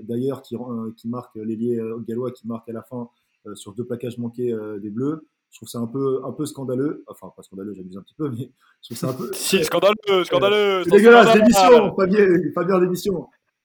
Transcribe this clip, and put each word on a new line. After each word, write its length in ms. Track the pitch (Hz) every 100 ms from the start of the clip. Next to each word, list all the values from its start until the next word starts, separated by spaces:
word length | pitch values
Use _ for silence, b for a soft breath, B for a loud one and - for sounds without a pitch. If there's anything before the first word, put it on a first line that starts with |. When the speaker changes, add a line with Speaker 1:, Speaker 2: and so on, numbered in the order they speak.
Speaker 1:
Dyer 300 | 107 117 135 131
qui, 120 | - 113
euh, 360 | 123 117 113 110
qui 100 | 117
marque, 280 | 120 - 110
l'ailier, 420 | 110 110 120 117
euh, 200 | 113 113 113
gallois 260 | 117 127
qui 140 | 123 110
marque 200 | 117 -
à 60 |
la 100 | 113
fin, 260 | - 123 120 _ _ _ 104
euh, 80 | 95
sur 180 | 104
deux 120 | 98 117
plaquages 320 | 120 123 120
manqués, 340 | 120 117 120
euh, 280 | 113 107 104
des 100 | 104
Bleus. 380 | 107 139 156 - _ _
Je 80 | _
trouve 100 | 117
ça 100 | 120
un 80 | 117
peu, 320 | 135 135 131 131
un 80 |
peu 120 | 117 147
scandaleux. 600 | - 131 127 147 - -
Enfin, 240 | - 92 -
pas 60 |
scandaleux, 300 | - 95 104
j'abuse 220 | 92 92 95
un 60 |
petit 140 | - -
peu, 140 | 147
mais 220 | 117 131 _ _ _
je 80 | -
trouve 80 | 117
ça 120 | 135
un 40 |
peu 180 | 135 220
Speaker 2:
<laughs> 20 |
Si, 300 | - - 190
scandaleux, 600 | 156 170 185 214 - 190 170
scandaleux, 580 | 180 196 208 202 190
Speaker 1:
C'est 60 | 175
Speaker 2:
sans 60 | 202
Speaker 1:
dégueulasse, 300 | 226 233 220
Speaker 2:
scandale. 140 | 220
Speaker 1:
démission, 540 | 226 202 185 233 196 -
Fabien, 560 | 185 208 190 170 151
Fabien, 260 | 175 175 185
démission. 480 | 175 180 208 170 127 _ _ _